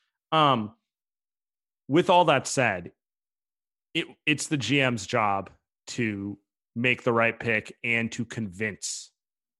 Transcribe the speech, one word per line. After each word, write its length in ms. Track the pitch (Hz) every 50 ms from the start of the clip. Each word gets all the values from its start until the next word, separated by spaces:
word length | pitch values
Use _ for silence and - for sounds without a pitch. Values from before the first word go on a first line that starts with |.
| _ _ _ _ _ -
um, 420 | 160 160 151 143 131 117 107 104 - _ _ _ _ _ _ _ _ _ _ _ _ _ _ _ _ _ _ _ _ _ _
with 240 | - 135 165 170 196
all 140 | 180 175 175
that 240 | 160 147 131 127 -
said, 420 | - 139 123 113 95 90 87 - _ _ _ _ _ _ _ _ _ _ _ _ _ _ _ _ _ _ _ _ -
it, 120 | 160 147 - - _ -
it's 240 | 156 147 139 - -
the 80 | 156
G 240 | 143 110 104 143 143
M's 260 | 135 127 123 110 -
job 440 | - - 120 110 104 98 98 95 - - _ _ _ _ _ - -
to 480 | - - 117 110 104 98 98 101 101 - _ _ _ _ _ _ -
make 300 | 117 120 127 123 - -
the 80 | 127
right 260 | 117 117 113 113 113 -
pick 340 | - 120 110 107 - - - _ -
and 260 | 120 117 117 113 110
to 140 | - - 120
convince 880 | - - 117 110 98 87 95 110 107 90 - - - - - - - _ _ _ _ _ _ _ _ _